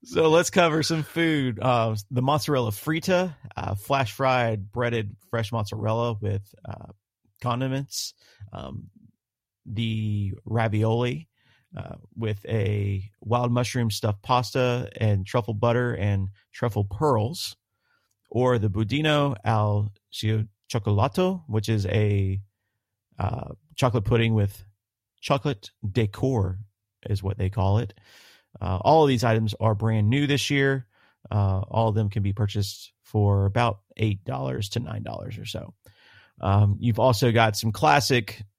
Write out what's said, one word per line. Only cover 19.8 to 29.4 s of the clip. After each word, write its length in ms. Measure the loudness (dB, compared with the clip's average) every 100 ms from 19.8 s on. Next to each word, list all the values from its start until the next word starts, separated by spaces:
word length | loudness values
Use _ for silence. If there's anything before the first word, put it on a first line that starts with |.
| -2 -6 _
cioccolato, 1300 | -6 -2 0 -2 _ _ -4 0 2 2 2 0 -2 -4
which 220 | -4 0
is 160 | -2 0
a, 540 | 0 2 2 0 -4 -8 _ _ _ _ _ _ _
uh, 320 | -4 -4 -8 -14 _ -2
chocolate 280 | 0 0
pudding 280 | 0 2 2
with 300 | 2 0 -4 -20 _ _ _ _ _
chocolate 500 | -2 -2 0 -6 -10 _ -4
decor 680 | -2 -2 -2 -2 0 -2 -4 -12 _ _ _ -6
is 140 | -4
what 140 | -2 -2
they 140 | -4
call 280 | 0 2 2
it. 140 | -2 -10 _ -20 -20 _ _ -10
Uh, 180 | -4 0
all 220 | 4 6
of 40 | 6
these 140 | 4
items 300 | 4 2